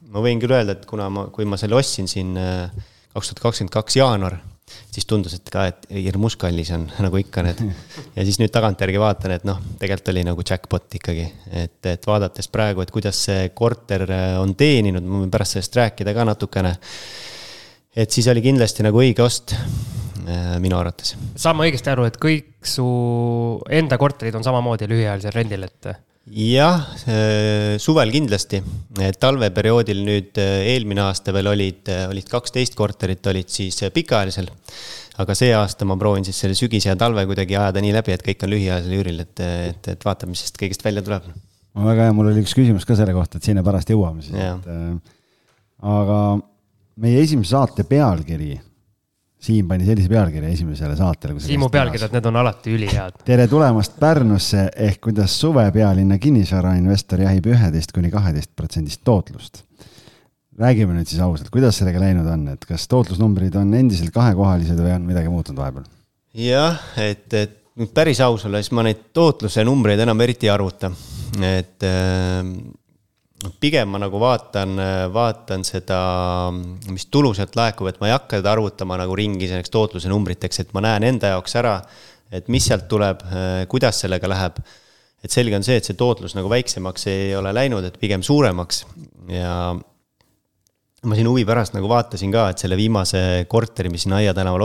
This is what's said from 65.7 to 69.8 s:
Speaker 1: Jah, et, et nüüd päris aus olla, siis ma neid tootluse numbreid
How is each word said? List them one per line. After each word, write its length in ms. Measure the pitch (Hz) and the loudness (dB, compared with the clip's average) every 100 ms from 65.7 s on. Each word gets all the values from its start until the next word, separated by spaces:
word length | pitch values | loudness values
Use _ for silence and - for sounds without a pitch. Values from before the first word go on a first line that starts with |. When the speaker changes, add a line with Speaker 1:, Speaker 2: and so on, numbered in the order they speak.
| 67 69 _ _ _ _ 113 | -8 -14 _ _ _ _ -6
Speaker 1:
Jah, 420 | 120 131 160 160 - - | 0 2 2 0 -6 -4
et, 240 | 107 101 - | -2 -4 -2
et 240 | 110 104 - _ - | -2 -2 -6 _ -8
nüüd 140 | 110 - | -4 2
päris 240 | 160 113 | 2 4
aus 240 | 120 113 104 | 2 2 -2
olla, 160 | 104 | -4
siis 140 | 104 117 | -2 0
ma 80 | 113 | 2
neid 220 | 110 - | 0 -2
tootluse 560 | 165 165 - 107 117 113 | 2 4 4 0 0 2
numbreid 400 | 139 | 4